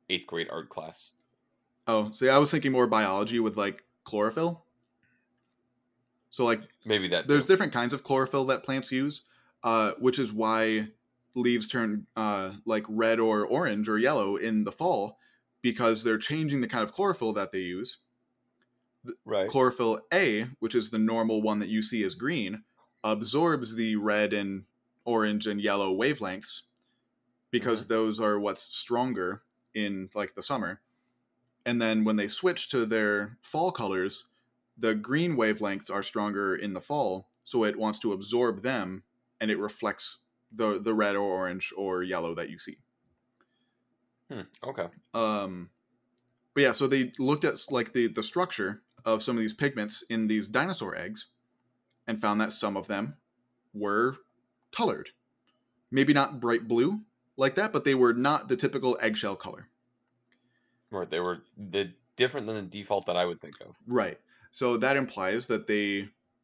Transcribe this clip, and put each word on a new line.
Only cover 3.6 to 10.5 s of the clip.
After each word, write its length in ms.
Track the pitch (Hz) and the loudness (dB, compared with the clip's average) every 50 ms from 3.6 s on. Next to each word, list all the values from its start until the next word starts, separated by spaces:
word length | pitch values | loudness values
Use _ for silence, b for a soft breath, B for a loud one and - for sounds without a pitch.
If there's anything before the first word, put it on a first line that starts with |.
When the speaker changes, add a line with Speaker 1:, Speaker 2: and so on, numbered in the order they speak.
| 101 101 92 - - _ _ _ - | -2 -4 -4 -6 -12 _ _ _ -12
Speaker 2:
chlorophyll. 600 | - - 104 104 110 110 160 165 170 170 165 _ _ _ _ _ _ _ _ _ _ _ _ _ _ _ _ _ _ _ _ _ _ _ _ _ _ _ _ _ _ _ _ _ _ | -6 -2 0 0 0 0 0 0 0 -2 -4 _ _ _ _ _ _ _ _ _ _ _ _ _ _ _ _ _ _ _ _ _ _ _ _ _ _ _ _ _ _ _ _ _ _
So, 140 | - - 127 | -4 0 2
like, 180 | 117 117 107 107 - _ _ - | 2 2 0 -2 -8 _ _ -4
Speaker 1:
Maybe 240 | 110 107 104 95 90 | 0 0 0 2 0
that 200 | 87 85 95 131 | 0 0 2 4
Speaker 2:
there's 180 | 143 147 135 | 4 4 6
Speaker 1:
too. 60 | 143 190 | 6 4
Speaker 2:
different 200 | 185 208 151 - | 4 4 0 0
kinds 200 | 123 120 120 143 | -2 -2 -2 -4
of 100 | 131 - | -4 -2
chlorophyll 420 | - 139 135 131 131 131 139 135 | 0 0 0 0 0 0 0 0
that 160 | 131 131 - - | 0 0 -2 -2
plants 280 | - 135 135 131 - 135 | -4 -4 -4 -4 -4 -4
use, 300 | 131 135 147 147 - - b b b b b b b - | -2 -2 -2 -4 -8 -14 b b b b b b b 0
uh, 300 | 117 113 113 107 101 - - | 2 4 4 4 2 2 2
which 200 | 120 131 123 135 | 2 2 2 2
is 140 | 131 107 107 | 0 -2 0
why 560 | 107 110 110 | 0 2 2